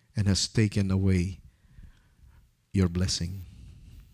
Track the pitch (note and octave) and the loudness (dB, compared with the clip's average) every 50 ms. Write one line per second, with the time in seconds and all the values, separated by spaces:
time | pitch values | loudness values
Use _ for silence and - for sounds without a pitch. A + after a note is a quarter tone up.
0 | _ _ - A2 G2 G2+ F#2+ - - - - A#2 G#2+ G#2 - G#2 G2 F#2+ F#2+ F#2+ | _ _ -4 -2 0 2 2 0 0 -2 0 2 2 2 2 0 0 0 2 2
1 | G2 F#2+ F#2+ F2+ F2 F#2+ F2 - - - _ _ _ _ - - - - - _ | 4 4 4 2 2 -2 -6 -10 -16 -20 _ _ _ _ -20 -20 -20 -20 -20 _
2 | _ _ _ _ - - - - _ _ _ _ _ _ - F#2+ F#2 F2 E2+ F2+ | _ _ _ _ -20 -20 -20 -20 _ _ _ _ _ _ 0 2 2 2 2 0
3 | F2+ F2 - - F2 F2 F#2+ G2 E2+ - - - - - - - - - - - | -2 -2 -2 -4 -6 -8 -8 -12 -14 -16 -18 -20 -20 -20 -20 -20 -20 -20 -20 -20
4 | - - | -20 -20